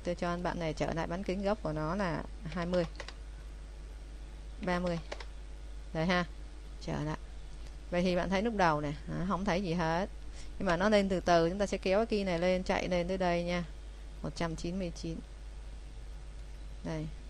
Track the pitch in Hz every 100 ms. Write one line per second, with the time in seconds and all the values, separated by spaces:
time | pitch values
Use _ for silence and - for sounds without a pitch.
0 | - 175 175 175 180 175 160 151 - 160
1 | 165 170 196 185 196 214 156 156 151 190
2 | 190 151 - - 156 180 170 180 165 -
3 | - - - - - - - - - -
4 | - - - - - - 185 175 180 170
5 | - - - - - - - - - 165
6 | 165 180 170 - - - - - - 143
7 | 151 156 - - - - - - - 175
8 | 180 180 175 190 226 214 175 151 147 151
9 | - 156 180 175 196 175 196 170 160 165
10 | 202 - - - - - 196 170 202 208
11 | 196 185 - 170 165 196 196 190 190 190
12 | 226 214 196 170 180 185 190 190 - 180
13 | 175 190 180 175 175 175 170 - - -
14 | - - - - 170 160 175 185 175 156
15 | 165 160 - - - - - - - -
16 | - - - - - - - - 170 160
17 | 156 - -